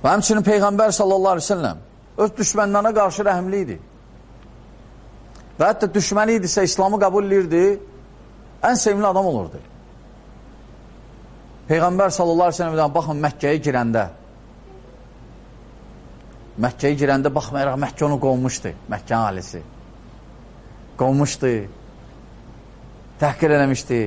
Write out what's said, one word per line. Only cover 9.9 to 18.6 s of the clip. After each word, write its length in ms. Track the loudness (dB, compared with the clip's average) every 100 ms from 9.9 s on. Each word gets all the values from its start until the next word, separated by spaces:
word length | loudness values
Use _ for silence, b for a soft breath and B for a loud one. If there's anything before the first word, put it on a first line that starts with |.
| -20 -20 -20 -20 -20 -20 -20 -20 -20 -20 -20 -20 -20 -20 -20 -20 -20 -2
Peyğəmbər 460 | 0 2 2 0
sallallahu 400 | 2 0 2 2
əleyhi 100 | 0
və 140 | -4 0
səlləm 160 | 0 0
baxın 260 | -4 -4 -4
Məkkəyə 340 | -2 -2 0 0
girəndə, 400 | -2 0 0 -2 -8 -20 -20 -20 -20 -20 -20 -20 -20 -20 -20 -20 -20 -20 -20 -20 -20 -20 -20 -20 -20 -20 -20 -18 -4
Məkkəyə 380 | -4 0 -2 0
girəndə 320 | 0 2 0
baxmayaraq 460 | -2 -6 -4 -4 -2
Məkkə 280 | -6 -2 -2
onu 100 | 0
qovmuşdu, 540 | 0 0 -2 -4